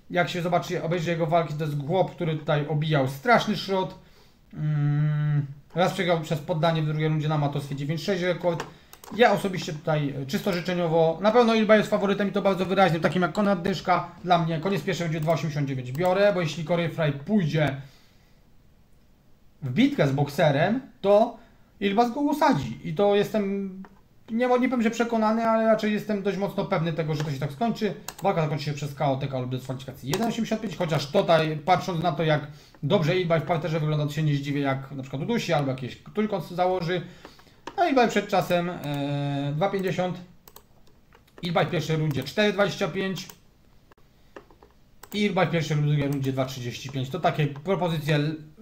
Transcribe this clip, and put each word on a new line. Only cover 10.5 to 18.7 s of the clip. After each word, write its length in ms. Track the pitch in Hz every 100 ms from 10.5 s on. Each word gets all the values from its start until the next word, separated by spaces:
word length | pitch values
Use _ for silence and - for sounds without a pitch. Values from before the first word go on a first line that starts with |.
życzeniowo, 680 | 175 185 175 165 165 160 165
na 100 | 208
pewno 240 | 240 226 220
Ilba 200 | 214 214
jest 140 | -
faworytem 400 | 202 196 196 196
i 20 |
to 100 | 202
bardzo 240 | 196 180 180
wyraźnym, 360 | 190 185 165
takim 200 | 165 180
jak 120 | 175
Konrad 280 | 208 202 190
Dyszka. 500 | 190 185 190 170 - -
Dla 140 | 175 170
mnie 220 | 165 160
koniec 220 | 196 202
pierwszej 260 | 196 165 170
będzie 140 | 160
dwa 120 | 156
osiemdziesiąt 340 | 156 160 143 139
dziewięć. 240 | 131 123
Biorę, 400 | 139 180 190 208
bo 80 | 180
jeśli 240 | 156 170 156
Corey 240 | 170 165
Fry 240 | - 151 135 -
pójdzie 560 | 214 151 156 143 139 - - - _ _ _ _ - -